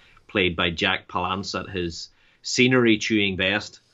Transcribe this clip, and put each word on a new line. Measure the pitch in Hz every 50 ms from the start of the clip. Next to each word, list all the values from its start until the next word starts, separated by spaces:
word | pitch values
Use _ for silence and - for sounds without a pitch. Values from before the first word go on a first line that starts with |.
| _ _ _ _ _
played | - - 104 90 87 85
by | 95 90 87
Jack | 82 - 101 95 92 - -
Palance | - - 90 90 92 92 98 95 - - 92
at | - -
his | 98 92 87 85 82 - - - _ _ _ _ _ _
scenery-chewing | - - - - 123 131 131 127 120 113 107 107 - - 110 104 101 98 95
best. | 90 95 95 104 107 - - - - _ _